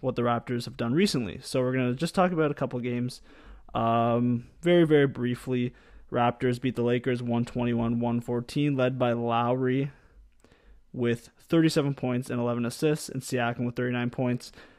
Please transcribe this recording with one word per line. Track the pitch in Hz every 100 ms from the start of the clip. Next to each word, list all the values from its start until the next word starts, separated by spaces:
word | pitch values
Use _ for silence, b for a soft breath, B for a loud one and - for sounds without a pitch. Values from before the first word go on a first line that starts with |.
what | 131
the | 123
Raptors | 120 120 - 123 117
have | -
done | 117
recently. | 139 202 147 110 -
So | - 135
we're | 127
gonna | 131 127
just | 123 165
talk | - 185
about | 175 151
a |
couple | 143 131 123
games. | 123 120 123 - B B B B B
Um, | 120 117 117 117 117 123 120 120 -
very, | 175 175
very | 165 151 139
briefly, | - 120 120 - 127 123 b b b -
Raptors | 123 120 120 127 123
beat | 131 120
the |
Lakers | 120 123 120 123
one | 120 117 120
twenty-one | 123 120 117 117 120
one | 120 120
fourteen, | 120 120 120 - 147 139
led | 127 131
by | 123
Lowry | 117 117 117 120 127 127 127 143 b b b - _ b b b b -
with | - 120 120 - _
thirty-seven | - 165 160 160 143
points | 139 127 123 131
and | 123
eleven | 120 120 117
assists, | - 156 151 -
and | 131
Siakam | - 127 117 120
with | 123
thirty-nine | 120 123 123 120
points. | - 127 120 - B B